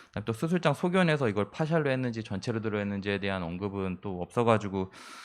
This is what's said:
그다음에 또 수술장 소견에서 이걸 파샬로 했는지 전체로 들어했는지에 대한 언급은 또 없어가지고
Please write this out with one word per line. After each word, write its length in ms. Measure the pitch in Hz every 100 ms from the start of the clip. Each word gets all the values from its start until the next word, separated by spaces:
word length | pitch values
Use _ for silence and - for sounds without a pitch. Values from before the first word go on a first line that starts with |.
| -
그다음에 180 | 104 110
또 80 |
수술장 400 | 113 160 180 160
소견에서 560 | 139 180 185 175 151 123
이걸 220 | 101 101
파샬로 380 | - 156 165 143
했는지 340 | 131 127 113
전체로 360 | 107 98 123 113
들어했는지에 600 | 107 104 101 101 98 101
대한 240 | 98 95
언급은 560 | 85 90 101 98 95 90
또 200 | 101 90
없어가지고 720 | 87 - 117 110 101 95 92 - - -